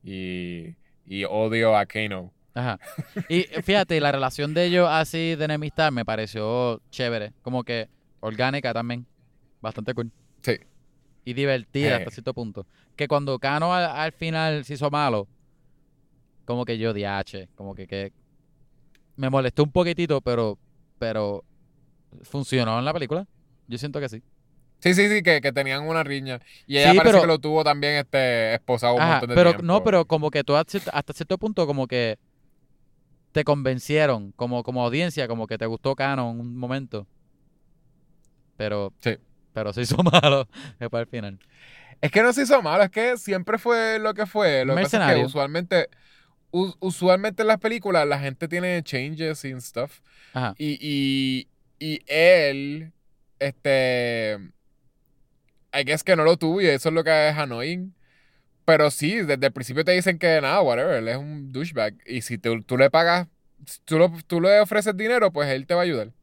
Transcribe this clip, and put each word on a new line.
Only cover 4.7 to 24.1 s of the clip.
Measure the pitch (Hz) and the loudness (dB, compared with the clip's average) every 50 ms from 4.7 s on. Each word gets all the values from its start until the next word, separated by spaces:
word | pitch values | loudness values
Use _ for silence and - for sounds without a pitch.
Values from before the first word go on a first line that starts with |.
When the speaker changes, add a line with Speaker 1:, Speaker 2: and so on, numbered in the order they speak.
| 175 180 175 165 | 2 2 2 4
Speaker 2:
así | 151 160 156 143 - 165 165 165 165 | 2 0 0 -2 -4 -4 -4 -4 -2
de | 147 156 | -2 -2
enemistad | 151 151 151 151 147 - - 160 156 | -4 -4 -4 -6 -8 -2 0 0 2
me | 135 123 113 | 2 -2 -4
pareció | 113 113 107 110 104 - 110 107 107 117 123 123 123 117 - _ _ | -4 -4 -4 -6 -6 -6 -6 -4 -2 -2 -2 -2 -2 -4 -6 _ _
chévere. | - - 131 120 117 110 104 107 - _ | -8 -6 -4 -4 -4 -4 -8 -10 -14 _
Como | _ 127 123 127 117 | _ -6 -6 -6 -6
que | - 120 117 110 - _ _ _ _ _ _ | -4 -6 -6 -8 -10 _ _ _ _ _ _
orgánica | - 110 110 107 127 131 139 143 139 127 117 | -10 -10 -4 -2 -2 -2 -2 -2 -4 -4 -4
también. | 110 117 120 120 120 123 _ _ _ _ _ _ _ _ _ _ _ | -4 -4 -6 -8 -10 -10 _ _ _ _ _ _ _ _ _ _ _
Bastante | - 110 104 - 107 131 123 | -12 -10 -10 -8 -8 -6 -6
cool. | 120 117 117 _ _ _ _ _ _ | -6 -6 -8 _ _ _ _ _ _
Speaker 1:
Sí. | - 131 113 - _ _ _ _ _ _ _ _ _ _ _ _ _ | -4 -4 -4 -4 _ _ _ _ _ _ _ _ _ _ _ _ _
Speaker 2:
Y | 127 | -10
divertida | 123 127 139 143 135 127 107 _ _ 139 143 147 | -6 -4 -2 0 -2 -2 -4 _ _ -2 0 0
Speaker 1:
Eh. | 131 | 0
Speaker 2:
hasta | 117 90 - | 0 -4 -6
cierto | - - 113 139 127 | -12 -10 -10 -8 -8
punto. | 131 120 110 101 - 95 _ _ _ _ _ _ | -8 -10 -10 -10 -12 -14 _ _ _ _ _ _
Que | - 147 135 | -8 -4 0
cuando | 151 143 143 139 135 120 | 0 -2 0 -2 -6 -2
Kano | - 135 143 151 160 175 | -2 -2 0 0 0 0
al, | 180 180 175 | 0 0 0
al | 165 139 143 156 160 | -2 -2 -4 -4 -6
final | - _ 165 165 160 160 160 160 156 151 131 | -6 _ -6 -4 -2 -2 0 0 -2 -4 -6
se | 127 147 | -10 -8
hizo | 131 143 143 | -4 -4 -2
malo, | 143 147 147 139 117 104 98 - _ _ _ _ _ _ _ _ _ _ _ _ _ _ _ _ _ _ _ _ _ _ _ | 0 0 0 0 0 -2 -4 -6 _ _ _ _ _ _ _ _ _ _ _ _ _ _ _ _ _ _ _ _ _ _ _
como | - 120 123 123 | -8 -6 -6 -4
que | 120 117 110 | -4 -4 -2
yo, | 110 113 | -2 -2
"Diache", | 110 101 101 98 101 98 98 - - 98 92 - _ | -2 -2 -4 -4 -4 -4 -6 -8 -12 -18 -18 -18 _
como | _ 98 98 98 | _ -16 -16 -14
que, | 92 95 | -14 -14
que | 85 98 98 98 98 _ _ _ _ _ _ _ _ _ _ _ _ _ _ _ _ _ _ _ _ _ | -10 -10 -10 -10 -10 _ _ _ _ _ _ _ _ _ _ _ _ _ _ _ _ _ _ _ _ _
me | - 135 131 | -6 -4 0
molestó | 131 135 131 123 - - | 0 0 0 0 2 2
un | 147 147 | 0 2
poquitito, | - 180 180 170 170 160 175 156 151 139 | 2 0 0 0 0 -2 -2 -2 -2 -2
pero, | - 123 120 117 113 107 101 _ _ _ _ _ _ _ _ _ | 0 -2 -2 0 0 -2 -4 _ _ _ _ _ _ _ _ _
pero | 120 113 110 110 104 101 101 98 - _ _ _ _ _ _ _ _ _ _ _ _ _ - - | -8 -6 -4 -4 -4 -4 -6 -10 -12 _ _ _ _ _ _ _ _ _ _ _ _ _ -20 -20
funcionó | - - - 143 135 - 131 127 120 113 113 117 | -20 -10 -8 -8 -6 -2 -2 -2 0 0 -2 -2
en | 127 | -4
la | 147 | -4
película. | 156 170 147 113 147 170 196 _ _ _ _ _ _ _ _ - | -4 -4 -4 -4 -4 -6 -6 _ _ _ _ _ _ _ _ -12
Yo | 120 113 | -10 -10
siento | 131 147 135 147 | -10 -8 -8 -8
que | 143 | -8
sí. | 104 | -8